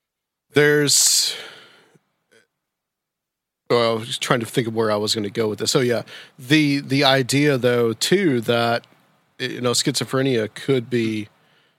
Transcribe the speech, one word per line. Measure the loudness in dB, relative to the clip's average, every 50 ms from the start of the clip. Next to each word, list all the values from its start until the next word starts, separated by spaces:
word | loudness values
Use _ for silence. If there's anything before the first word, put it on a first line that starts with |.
| _ _ _ _ _ _ _ _ _ _ _
There's, | 4 4 4 4 4 2 2 2 2 2 2 2 0 0 -2 -6 -10 -14 -16 -20 -20 -20 -20 -20 _ _ _ _ _ _ _ _ _ _ _ _ _ _ _ _ _ _ _ _ _ _ _ _ _ _ _ _ _ _ _ _ _ _ _ _ _ _ _
well, | 0 2 2 2
I | 0
was | -2 -4
just | -8 -8 -8
trying | -2 -2 0 -2
to | -2
think | -2 -4 -4 -2
of | -2 -2
where | -2 0 0
I | 0
was | 0 -2 -2 -2
gonna | -4 -4 -4
go | -4 -2 -2 -2
with | -2 -4
this. | -4 0
So, | 0 0
yeah, | 0 0 -2 -2 -6 -10 -18 -20 -20 -20 _
the, | -20 -2 2 2 4 4 2 0 -2
the | -2 -2 0 2 2
idea, | 4 2 2 2 0 0 2 2 2 2
though, | 2 2 2 2 2 0 0 -2
too, | -2 0 0 2 2 2 2 0 0
that, | 0 0 0 0 2 0 0 -2 -4 _ _ _ _ _ _ _ _ _ _ -10
you | -10 -8 -8 -4
know, | -2 -2
schizophrenia | -2 0 -2 -2 -2 -2 -4 -2 -2 0 0 0 0 0 -2 -4 -8
could | -8 -2 0 0 0 0 -2
be, | -2 -2 -2 -2 -4 -6 -8 -12 _ _ _ _ _ _ _ _ _